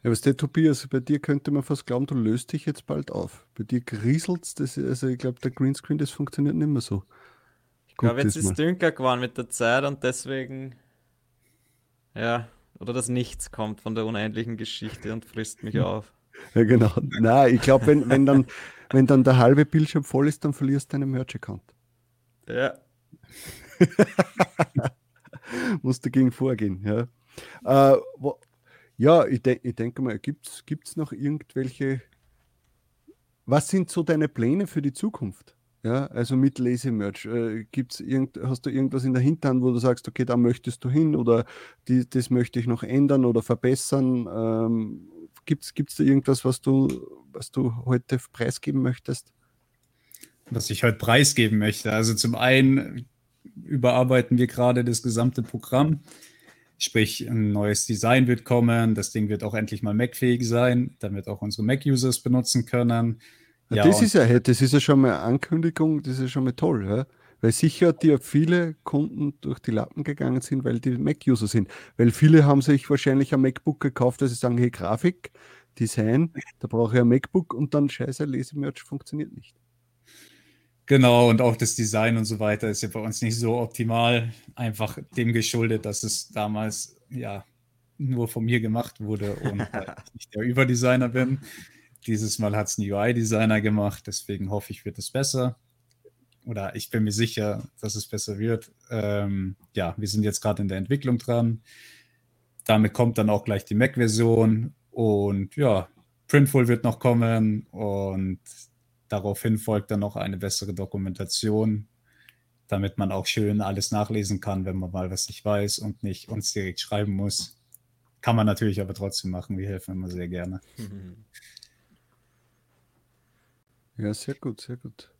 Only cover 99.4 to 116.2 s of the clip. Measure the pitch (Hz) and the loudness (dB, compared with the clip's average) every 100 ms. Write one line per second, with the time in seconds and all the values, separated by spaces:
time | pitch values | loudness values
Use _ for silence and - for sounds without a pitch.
99.4 | 95 98 _ 107 87 87 104 107 104 98 | -6 -10 _ -6 -6 -6 -4 -2 -2 -2
100.4 | 107 101 101 95 95 143 135 120 - 117 | -4 -2 -4 -6 -4 -4 -2 -2 0 0
101.4 | 117 113 _ - - - _ _ _ _ | 0 -4 _ -20 -20 -20 _ _ _ _
102.4 | _ - - 110 107 - 120 113 107 104 | _ -10 0 2 2 2 0 2 0 0
103.4 | - 101 - 107 131 123 113 110 117 113 | 0 -4 -2 0 0 2 0 2 2 4
104.4 | 110 110 123 - _ - 110 104 101 98 | 4 2 -4 -10 _ -2 0 2 0 -2
105.4 | 98 - 135 98 90 _ _ _ - 143 | -4 -2 2 2 -2 _ _ _ 2 4
106.4 | 139 139 120 117 120 117 123 117 113 113 | 6 4 2 2 0 0 2 2 2 2
107.4 | 110 107 - - 107 98 98 95 95 92 | 0 -2 -8 -8 -4 -4 -4 -4 -6 -6
108.4 | - - - _ _ _ _ 104 101 101 | -14 -20 -20 _ _ _ _ -4 -4 -2
109.4 | 113 107 - 104 - 104 101 101 98 95 | -2 -2 0 -4 -2 -4 -4 -6 -8 -6
110.4 | 98 - 98 92 95 101 95 90 95 - | -6 -6 -8 -8 -8 -6 -6 -8 -8 -4
111.4 | 110 107 110 107 104 _ _ _ - _ | -2 0 0 -2 -8 _ _ _ -20 _
112.4 | _ _ _ 98 98 - 98 95 90 - | _ _ _ -4 -4 -4 -6 -4 -4 -2
113.4 | 104 104 98 98 - 107 104 107 98 98 | -2 -2 -2 -6 -4 -4 -2 -4 -4 -6
114.4 | 104 98 92 92 90 92 92 92 - - | -4 -6 -6 -6 -6 -6 -6 -6 -8 -6
115.4 | 104 104 101 - 107 - 101 92 | -2 -2 -2 -6 -8 -8 -8 -8